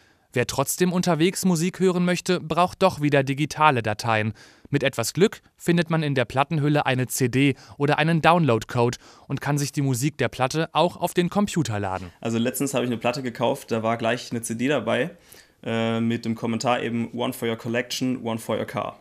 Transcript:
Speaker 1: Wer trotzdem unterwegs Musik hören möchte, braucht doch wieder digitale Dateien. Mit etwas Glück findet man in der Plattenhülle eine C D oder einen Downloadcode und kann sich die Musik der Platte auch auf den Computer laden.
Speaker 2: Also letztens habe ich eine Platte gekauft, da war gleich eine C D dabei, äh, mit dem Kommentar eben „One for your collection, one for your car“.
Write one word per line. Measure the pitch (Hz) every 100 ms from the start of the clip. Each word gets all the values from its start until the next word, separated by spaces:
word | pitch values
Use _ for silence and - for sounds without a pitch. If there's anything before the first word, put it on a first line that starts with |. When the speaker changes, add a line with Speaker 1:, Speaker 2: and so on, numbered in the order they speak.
| _ _ _
Speaker 1:
Wer | 127 117
trotzdem | - 139 - 180
unterwegs | 175 180 156 175 190 185
Musik | 165 180 -
hören | 185 175
möchte, | 175 180 - 180
braucht | 156 160 175 -
doch | 185 143
wieder | 147 139
digitale | 135 139 151 - 156 127
Dateien. | 110 107 117 110 110 - - - -
Mit | 139
etwas | 135 - 113
Glück | - 202 - _ _
findet | - 175 170
man | 160
in | 147 135
der | 120
Plattenhülle | 131 143 160 147 147 131
eine | 127 123
C | - 127
D | 127 143 127 - -
oder | 143 147
einen | 156 165
Downloadcode | 160 175 147 113 - 123 120 - - - -
und | 139
kann | 139 143
sich | 143
die | -
Musik | 139 120 147 -
der | 120
Platte | - 131 156 165
auch | 147 175 -
auf | 175
den | - 175
Computer | 196 208 175 127 104
laden. | 98 92 90 -
Speaker 2:
Also | 120 113
letztens | 120 123 139
habe | 123
ich | 123
eine | 113
Platte | 120 131
gekauft, | 127 113 120 135 -
da | 113
war | 110 113
gleich | 113 123 -
eine | 120
C | - 113
D | 127
dabei, | 143 110 113 156 - _ - _ _
äh, | - 113 113 113
mit | 113 117 113
dem | 113
Kommentar | 117 113 127 123
eben | 117 117 113
„One | 117 120
for | 123 117
your | 113
collection, | 120 117 123 - 127 123
one | 113 113
for | - 107
your | 110
car“. | - - -